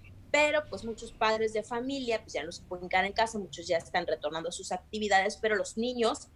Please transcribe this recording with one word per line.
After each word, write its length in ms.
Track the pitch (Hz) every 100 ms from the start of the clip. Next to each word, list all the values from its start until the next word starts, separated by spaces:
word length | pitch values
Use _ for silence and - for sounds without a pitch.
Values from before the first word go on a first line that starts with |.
| - - -
pero, 320 | 294 294 302 302
pues, 160 | 196
muchos 280 | 226 214 220
padres 400 | - 220 220 220
de 100 | 214
familia, 600 | 208 240 262 277 240 220
pues, 100 | -
ya 100 | 151
no 80 | 156
se 100 | -
pueden 260 | - 180 180
quedar 160 | 185
en 80 | 190
casa, 260 | 202 220 214
muchos 300 | 185 - 165
ya 80 | 170
están 300 | - 185 165
retornando 420 | 156 151 160 165
a 40 |
sus 200 | 175 185
actividades, 640 | 180 - 220 208 190 190 -
pero 200 | 214 208
los 200 | 180 -
niños 520 | 247 247 226 294 -